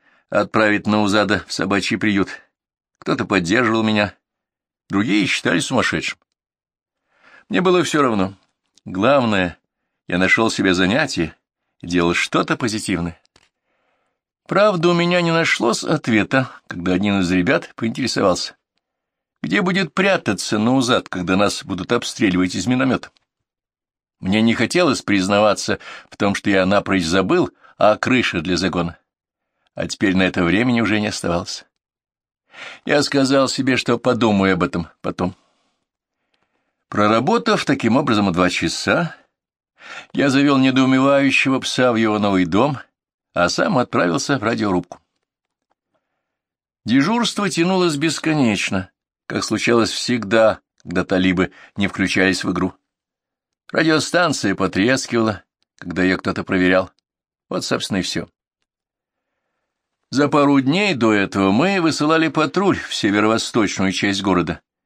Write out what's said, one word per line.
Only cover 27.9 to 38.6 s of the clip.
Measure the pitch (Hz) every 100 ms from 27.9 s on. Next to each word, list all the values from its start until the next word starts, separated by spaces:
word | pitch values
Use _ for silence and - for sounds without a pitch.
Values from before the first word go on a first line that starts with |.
| 104
крыше | - 127 110 92
для | 80 85
загона. | 90 85 85 - _ _ _ _ _ _ _
А | - 90
теперь | - 104 92
на |
это | 92 92
времени | 87 92 123 120
уже | 107 107
не | 107
оставалось. | - 95 87 90 - - _ _ _ _ _ _ _ _ - - - -
Я | 147
сказал | 139 139 135 139 131
себе, | - 131 127
что | - 120
подумаю | 131 120 113 101 95
об | 92
этом | 87 - 80 _
потом. | - - 92 - _ _ _ _ _ _ _ _ _ _ _ _ _ _ _
Проработав | - 104 113 135 233 233 196
таким | - 135 117 120
образом | 143 107 101
два | 85 90
часа, | -